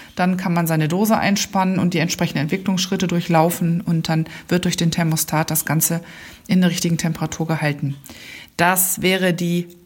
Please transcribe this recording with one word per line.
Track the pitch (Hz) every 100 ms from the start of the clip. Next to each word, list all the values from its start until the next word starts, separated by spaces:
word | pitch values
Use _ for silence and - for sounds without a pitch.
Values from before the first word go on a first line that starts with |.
| - -
Dann | 180 185
kann | 185
man | 170 165
seine | 160 156
Dose | 180 214 226
einspannen | - 202 - 196 185 185
und | 170
die | 170
entsprechenden | 165 - 170 -
Entwicklungsschritte | 151 196 190 185 - 190 185
durchlaufen | 175 170 165 165 170 170 170
und | 185 165 160
dann | 160 160 - -
wird | 180 180
durch | -
den | 170
Thermostat | 156 160 160 - 156 160
das | 156
Ganze | - 156 - 165 175 - - - -
in | 180
der | 180
richtigen | 175 175 165
Temperatur | 170 160 160 - 160
gehalten. | 160 151 147 139 139 - - - - - -
Das | 175 185 180 -
wäre | 180 190 185
die | 175 175 175 175 -